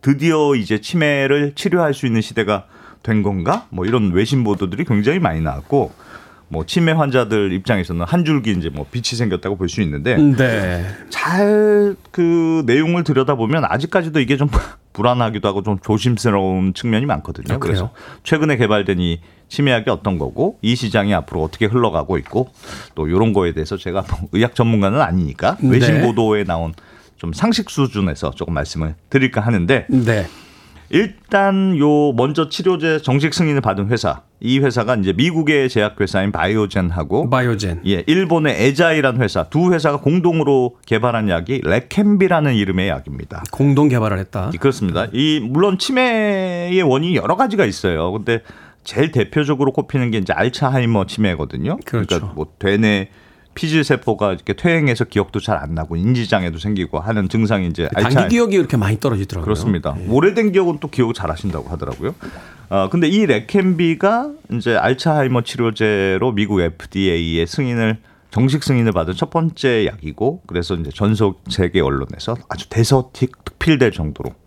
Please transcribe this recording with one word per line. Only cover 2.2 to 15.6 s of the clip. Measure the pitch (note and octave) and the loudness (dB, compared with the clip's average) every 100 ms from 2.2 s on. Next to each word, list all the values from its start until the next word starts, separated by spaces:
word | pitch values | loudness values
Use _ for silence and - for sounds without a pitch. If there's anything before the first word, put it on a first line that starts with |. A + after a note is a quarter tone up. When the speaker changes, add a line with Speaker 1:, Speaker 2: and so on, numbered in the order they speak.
Speaker 1:
시대가 | G#3+ - G3+ G3+ - - - - | 0 -2 0 0 -2 -20 -20 -12
된 | - A2 | -2 0
건가? | G2+ G2 F2 G3+ - | 0 -2 0 -2 -2
뭐 | F2 F#2 | -6 0
이런 | A#2+ G#2 | 2 2
외신 | F2 A2+ C3+ | 2 2 0
보도들이 | A2+ G2+ F#2+ G2 E3 | 0 0 -2 -4 -2
굉장히 | G#2+ G#2 F3 | 0 2 2
많이 | C#3+ D#2+ | 0 0
나왔고 | D#2 C#2 - C#3+ - - - - - - _ | -2 -4 -2 0 0 -6 -20 -20 -20 -20 _
뭐 | D#2+ E2 | -8 -4
치매 | F#3 E3 | 0 2
환자들 | D#3+ C#3+ B2+ A2+ A2 G2+ | 2 2 0 2 0 0
입장에서는 | F#2 F#2+ G#2+ F2 E2+ E2+ | -2 -2 -2 0 -4 -2
한 | F3 D#3+ | 0 2
줄기 | D3+ A2 | 0 0
이제 | F#2 D#2 | -2 -2
뭐 | C#2 D2 | -6 -8
빛이 | A#2+ A2+ A2+ | -8 -6 -4
생겼다고 | A#2 F2+ F#2+ G2 | -2 -2 -4 -4
볼 | F2+ | -4
수 | - | -2
있는데 | F2+ D2 E2+ B2 | -2 -2 0 4
Speaker 2:
네. | D3 C3 C3 A2 F#2+ F2 F#2 G2+ - | 4 4 2 0 -2 -2 -6 -10 -12
Speaker 1:
잘 | - - F3+ G3+ G#3+ G#3+ G#3 G3+ F#3+ - | -8 -2 0 2 4 4 4 2 -2 -10
그 | - E3+ E3+ E3 E3 B2+ | 0 2 2 2 0 2
내용을 | B2+ D#3+ F3 | 2 2 0
들여다보면 | D#3+ C3 C3 C#3 A2+ D#3+ B2+ | 2 0 2 0 0 0 0
아직까지도 | A2+ D#3+ G3 D#3+ D3+ | -2 0 -2 0 0
이게 | B2 C3+ | 2 2
좀 | D3 A2 - | 2 2 -2
<laughs> | - _ | -16 _
불안하기도 | - A2+ B2 A2+ G#2+ G2+ | -2 0 2 0 0 -2
하고 | G2 | -2